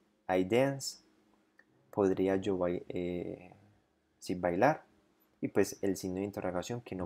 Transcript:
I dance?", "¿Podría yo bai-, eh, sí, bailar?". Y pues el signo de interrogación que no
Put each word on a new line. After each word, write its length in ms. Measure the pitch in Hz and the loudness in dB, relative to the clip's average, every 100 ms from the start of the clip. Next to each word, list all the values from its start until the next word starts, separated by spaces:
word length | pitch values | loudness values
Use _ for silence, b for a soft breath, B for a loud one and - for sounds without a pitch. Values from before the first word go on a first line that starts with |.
| _ _ - | _ _ -2
I 160 | 92 92 | 0 2
dance?", 580 | 113 135 139 - - _ _ _ _ _ _ _ _ _ | 4 2 0 -8 -12 _ _ _ _ _ _ _ _ _
"¿Podría 460 | - 98 92 95 98 | 2 4 4 2 2
yo 200 | 98 92 | 0 0
bai-, 260 | 87 87 - | 0 -2 -6
eh, 640 | - 90 90 90 90 90 90 _ _ _ _ _ _ | -6 -4 -4 -6 -10 -16 -20 _ _ _ _ _ _
sí, 160 | - | -8
bailar?". 500 | 92 90 87 127 156 - _ _ _ _ _ | -2 0 4 4 4 -4 _ _ _ _ _
Y 80 | - | -2
pues 280 | - 98 - | 2 2 0
el 120 | 98 92 | -4 -2
signo 200 | 95 92 | -4 -4
de 80 | |
interrogación 580 | 101 101 92 90 87 120 | -6 -6 -4 -4 -4 -8
que 140 | - | -8
no 100 | 92 | -8